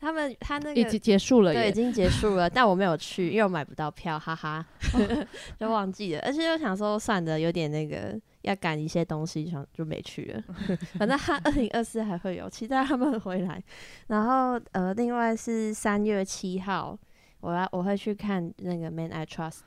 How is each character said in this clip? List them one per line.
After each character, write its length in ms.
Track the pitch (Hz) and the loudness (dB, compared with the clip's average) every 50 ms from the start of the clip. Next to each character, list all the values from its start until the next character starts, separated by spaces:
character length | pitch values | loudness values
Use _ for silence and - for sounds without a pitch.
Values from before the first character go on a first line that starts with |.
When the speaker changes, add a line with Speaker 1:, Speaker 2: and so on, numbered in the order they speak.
Speaker 1:
他 100 | 294 311 | -6 -4
们， 240 | 320 311 294 269 - | -2 -2 -2 -4 -4
他 220 | - - - 285 294 | -6 -6 -6 -4 -4
那 160 | 294 302 294 | -4 0 2
个 60 | 247 | 4
Speaker 2:
已 20 | 220 | 4
经 160 | 220 220 208 | 4 2 2
结 180 | - 226 196 | 4 6 6
束 260 | 190 - - 254 233 196 | 6 6 8 8 8 8
了 100 | 170 151 | 8 6
耶。 80 | - | 4
Speaker 1:
对， 80 | 226 202 | 4 2
已 20 | |
经 220 | 190 214 240 247 233 | 2 2 2 2 2
结 160 | 220 180 262 | 4 4 4
束 260 | - - 220 214 196 | 4 4 2 2 4
了， 140 | 185 175 175 | 4 2 4
<laughs> 20 | |
但 160 | - 262 247 | 6 6 6
我 80 | 208 180 | 6 6
没 80 | 185 202 | 6 4
有 140 | 175 156 | 2 2
去， 320 | 147 - - - 196 180 165 | 0 -2 -6 -4 -2 0 2
因 80 | 175 | 4
为 60 | 220 214 | 4 4
我 20 | |
买 160 | 190 180 151 135 | 4 2 -2 -4
不 100 | - - | -6 -6
到 160 | - 156 151 | -6 -6 -6
票， 300 | - - - 170 156 156 | -6 -6 -6 -6 -6 -4
哈 160 | - 165 165 | -4 -6 -6
哈。 320 | - - 151 156 160 165 - - - - - - | -6 -6 -6 -6 -6 -8 -12 -10 -4 -2 2 2
Speaker 2:
哦。 320 | 247 - - 233 302 - - - | 4 4 2 2 -2 -4 -6 -10
Speaker 1:
<laughs> 200 | - - - - | -16 -16 -16 -10
就 140 | - 214 220 | -6 -2 0
忘 180 | 226 208 196 190 | 0 0 0 -2
记 240 | 185 - 208 180 147 | -4 -4 -4 -4 -4
了， 60 | - - | -2 -2
而 80 | 254 277 | -2 -2
且 120 | 320 330 | 0 0
又 120 | 330 320 | 0 0
想 180 | 320 311 208 247 | 0 0 -2 0
说 240 | 202 208 208 208 214 | 0 0 0 0 0
算 240 | - 247 214 180 165 | 0 0 0 0 2
了， 160 | 160 156 156 | 0 0 2
有 100 | 160 170 | 2 0
点 220 | 170 175 156 147 | 0 0 0 -2
那 160 | 151 156 156 | -2 -2 -4
个 320 | 147 151 - - 190 208 220 - _ _ _ | -4 -6 -6 -6 -8 -8 -10 -12 _ _ _
要 120 | - - 196 | -4 -4 -2
赶 200 | - - 170 156 | -2 -2 -2 -2
一 80 | 151 151 | -2 -2
些 200 | 165 - 170 165 | -2 0 0 0
东 200 | - 160 151 156 | 0 -2 -4 -4
西， 200 | 165 - 160 151 170 | -4 -4 -6 -6 -4
想， 160 | 170 139 - - | -6 -8 -8 -10
就 140 | _ - 160 | _ -8 -6
没 160 | 156 - - | -6 -6 -8
去 240 | - - - - - | -8 -10 -10 -10 -10
了。 180 | - - 214 214 - 175 - 208 | -8 -8 -10 -10 -10 -10 -6 -4
<laughs> 320 | 190 180 - 175 - - 180 | -2 -2 -4 -4 -6 -4 0
反 80 | 208 | 2
正 100 | 233 269 | 2 2
他 220 | 277 - - 294 277 - | 2 0 0 -2 0 2
二 60 | 294 285 | 2 2
零 160 | 294 233 - | 2 2 2
二 100 | - 233 | 0 -2
四 220 | 226 - - 226 220 | -2 -2 -2 -4 -2
还 140 | 208 175 | -2 -4
会 180 | 175 - 190 175 | -4 -4 -4 -4
有， 140 | - - 190 | -6 -8 -10
期 180 | - - 220 | -10 -10 -6
待 160 | 233 269 262 269 | 0 2 2 2
他 140 | 269 294 | 2 2
们 200 | 247 262 302 226 | 2 2 2 0
回 220 | 220 - 190 180 190 | 0 -2 -4 -2 -2
来。 240 | 180 180 147 185 - - - - - - - - - | -2 -4 -4 -8 -12 -14 -18 -20 -20 -20 -20 -14 -6
然 180 | - 214 214 220 | -2 0 2 2
后， 360 | 240 262 262 254 254 247 233 - - - | 4 4 4 4 2 0 -2 -4 -4 -2
呃， 200 | 185 180 185 196 | 0 0 0 0
另 220 | 226 240 240 240 | 0 0 0 2
外 180 | 240 233 226 226 | 2 2 2 0
是 400 | 220 - 233 226 226 220 214 214 | 0 -2 -2 -2 0 0 -2 -2
三 300 | - - 214 202 208 208 | -2 0 0 2 2 2
月 220 | 214 208 196 190 | 2 2 2 0
七 340 | - - - - 185 180 190 | -2 -4 -6 -6 -4 -4 -4
号， 400 | 185 202 185 160 - - - - - - - _ _ _ _ - | -4 -4 -4 -4 -4 -6 -10 -14 -18 -20 -20 _ _ _ _ -10
我 100 | - 170 | -6 -4
要， 180 | 175 180 185 - | -2 -2 -2 -2
我 120 | - 180 180 | -2 -2 0
会 120 | 202 202 | 0 0
去 200 | 196 - 214 202 | 0 -2 -4 -4
看 360 | - - 208 196 180 170 165 - | -2 -2 -2 -2 0 -2 -4 -6
那 180 | - 190 180 175 | -8 -6 -6 -4
个 140 | 170 165 160 | -4 -6 -6
Man 220 | 160 165 165 165 | -6 -6 -6 -6
I 120 | - 160 156 | -6 -6 -8
Trust 360 | - - - 160 160 - - - | -6 -6 -6 -6 -6 -8 -12 -18